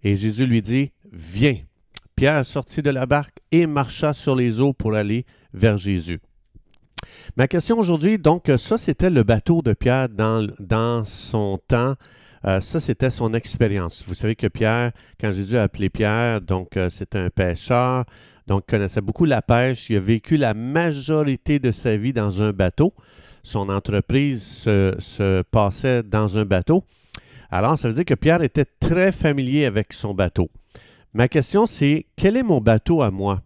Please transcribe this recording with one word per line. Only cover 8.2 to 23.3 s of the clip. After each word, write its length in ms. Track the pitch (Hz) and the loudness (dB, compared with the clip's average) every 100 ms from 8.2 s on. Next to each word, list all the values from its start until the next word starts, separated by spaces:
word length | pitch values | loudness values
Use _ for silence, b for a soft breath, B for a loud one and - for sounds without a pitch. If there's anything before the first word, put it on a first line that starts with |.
| 151 170 - | 4 4 2
euh, 120 | 131 | 0
ça, 180 | - 226 | 2 -2
c'était 320 | - 143 185 | 0 0 2
le 140 | 156 | 4
bateau 400 | 104 110 - 170 | 4 2 2 0
de 100 | 123 | 2
Pierre 340 | 98 123 131 127 | 0 0 0 -2
dans, 400 | 104 110 113 104 - | -2 -2 0 -4 -8
dans 440 | 95 110 113 120 | -4 -2 0 -2
son 560 | 107 - - 113 104 95 _ | -6 -12 -6 -4 -2 -4 _
temps. 280 | 120 123 135 b b b b - | 0 0 -4 b b b b -2
Euh, 160 | 95 | -2
ça, 180 | - 165 | -2 -6
c'était 300 | - 135 131 | -4 0 -2
son 240 | - 113 | 0 -2
expérience. 720 | 113 - - 113 101 85 - - | -2 -6 0 0 0 -4 -8 -12
Vous 60 | |
savez 220 | 90 110 113 | -6 -4 -2
que 100 | 104 | -4
Pierre, 460 | - 110 113 120 - b _ | 0 0 0 -2 -6 b _
quand 120 | 107 | -4
Jésus 260 | 95 98 120 | -4 -2 0
a 60 | |
appelé 260 | 104 - 98 | 0 0 -4
Pierre, 520 | - 107 110 120 110 | -2 -2 0 0 -2
donc, 360 | 87 92 90 95 | -2 -4 -4 -4
euh, 140 | 90 | -4
c'était 260 | - 98 101 | -4 -8 -4
un 140 | 90 | -4
pêcheur, 720 | - 90 85 - 123 127 127 123 b b b - | -2 -2 -2 0 0 2 -2 -4 b b b -4
donc 220 | 98 - | -4 0
connaissait 340 | 110 98 - | -2 0 -4
beaucoup 240 | 98 - 165 | -6 0 0
la 160 | 120 | 0
pêche. 480 | - 120 127 123 - | 2 2 2 -2 -2
Il 60 | 107 | -2
a 40 | |
vécu 380 | 95 113 - 156 | 0 -2 2 0
la 160 | 127 | 2
majorité 1040 | 107 120 151 170 143 131 156 147 127 - 147 | -2 -2 0 0 -2 -2 -2 0 -2 -2 0
de 140 | 127 | 0
sa 260 | 107 123 107 | -2 -2 -2
vie 160 | 113 | -2
dans 300 | 120 104 95 | -2 -2 0
un 80 | 107 | -2
bateau. 420 | 95 92 - 165 - b b b | 0 -2 2 0 0 b b b